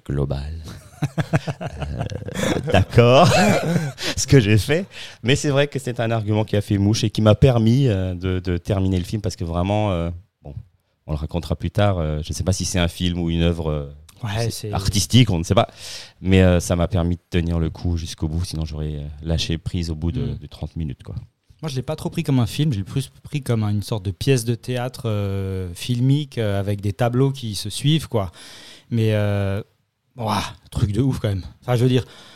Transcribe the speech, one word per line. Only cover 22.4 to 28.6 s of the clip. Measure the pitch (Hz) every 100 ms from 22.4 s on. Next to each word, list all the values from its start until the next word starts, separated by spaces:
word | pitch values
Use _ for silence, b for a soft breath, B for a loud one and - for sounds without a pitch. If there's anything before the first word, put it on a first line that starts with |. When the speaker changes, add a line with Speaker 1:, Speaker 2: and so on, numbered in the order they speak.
| 113
Speaker 2:
film, | - 156
je | 104
l'ai |
plus | 95 135 135 -
pris | - 147
comme | 131 117
une | 107 104
sorte | 98 110 95
de |
pièce | 90 - 135 117
de |
théâtre, | 117 - 123 123 - 113
euh, | 104 101 98 95 95 90
filmique, | 87 - 120 131 143 143 -
euh, | 107 98
avec | 98 101
des | 101
tableaux | - 120 123 139
qui | 135 117 101
se | 104
suivent, | - 143 156 -
quoi. | 113 92 B B B